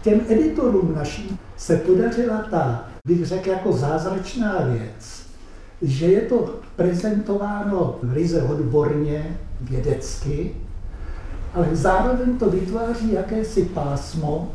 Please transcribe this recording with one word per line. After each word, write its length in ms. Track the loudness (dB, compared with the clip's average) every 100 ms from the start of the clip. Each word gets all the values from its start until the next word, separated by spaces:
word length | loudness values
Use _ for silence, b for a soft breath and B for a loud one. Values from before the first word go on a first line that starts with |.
Těm 180 | 6 4 6
editorům 640 | 4 4 2 2 4 2
našim 440 | 0 -4 -6 -8 -10 -12 -12
se 200 | 0 2
podařila 640 | 6 4 4 2 0 0 0
ta, 340 | 0 0 -2 -6 B
bych 220 | 0 2 2
řekl, 220 | -2 0
jako 240 | 0 2
zázračná 800 | 2 2 0 -2 -4 -4 -2 0 0
věc, 680 | 0 -2 -4 -12 -16 -16 -16 B B B B B
že 240 | -2 2 4
je 140 | 4
to 340 | 4 0 0 -6 -12 0
prezentováno 1200 | 2 2 0 0 0 -2 -2 -2 0 0 0 -2 -2
ryze 300 | 0 2 2
odborně, 960 | 0 0 2 2 2 2 0 -2 -4 -6 -8 -8
vědecky, 920 | -4 -2 0 -2 -4 -4 -2 -2 -4 -6 -8 -8 -8 B B B B B -4
ale 220 | 0 2 4
zároveň 640 | 4 4 4 2 2 2
to 120 | 2
vytváří 640 | 2 0 -2 -2 0 0
jakési 520 | 0 0 -2 0 0
pásmo 840 | 0 -2 -2 -4 -4 -4 -2 -2 -4